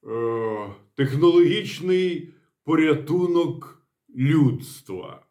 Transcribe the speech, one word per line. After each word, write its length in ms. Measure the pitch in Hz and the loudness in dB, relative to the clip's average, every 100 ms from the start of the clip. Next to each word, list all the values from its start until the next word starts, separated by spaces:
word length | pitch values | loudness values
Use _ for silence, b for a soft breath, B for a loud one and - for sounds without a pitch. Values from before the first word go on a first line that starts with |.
е, 680 | - 113 117 113 110 107 104 101 _ | -8 -4 -4 -2 -4 -6 -10 -14 _
«Технологічний 1400 | - 139 131 170 170 175 208 202 - 180 185 185 160 165 B B B | -4 -2 4 4 6 4 2 -4 -8 -2 0 0 -4 -10 B B B
порятунок 1200 | - 160 156 143 139 175 175 170 160 - - - _ _ _ - | -2 2 2 2 0 -2 0 0 0 -4 -14 -20 _ _ _ -4
людства». 1040 | 135 156 135 90 - - - 92 85 - _ | 2 4 4 2 -10 -20 -14 -14 -14 -18 _